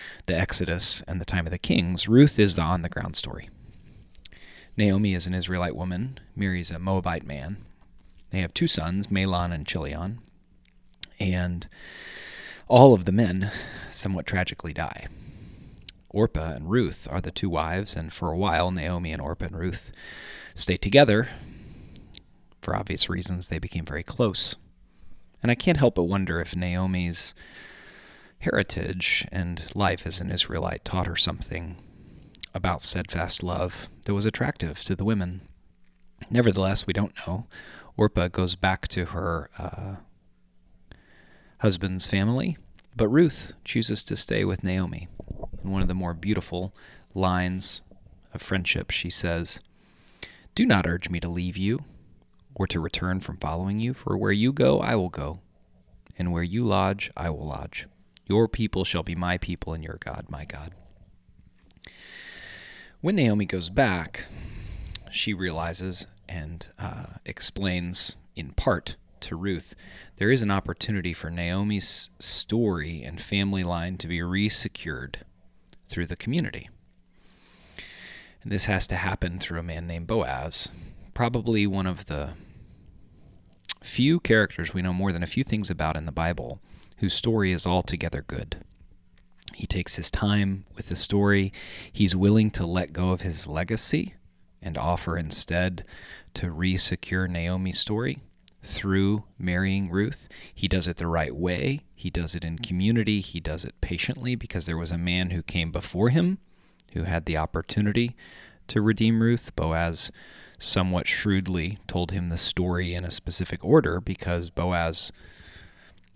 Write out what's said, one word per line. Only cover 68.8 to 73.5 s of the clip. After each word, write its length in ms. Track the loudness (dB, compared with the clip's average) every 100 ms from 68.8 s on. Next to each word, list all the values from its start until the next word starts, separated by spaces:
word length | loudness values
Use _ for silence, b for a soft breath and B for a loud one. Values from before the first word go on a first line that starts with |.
| -2 -12 -16 -14
to 140 | -10 -6
Ruth, 400 | -4 -4 -6 -16 B B B B
there 160 | 2
is 100 | 4
an 100 | 4
opportunity 600 | 2 0 -4 -4 -2 -4
for 180 | -6 -6
Naomi's 800 | -4 -2 0 0 0 0 0 -2 0
story 840 | 2 2 2 2 2 0 -4 -8
and 160 | -10 -10
family 440 | -4 0 0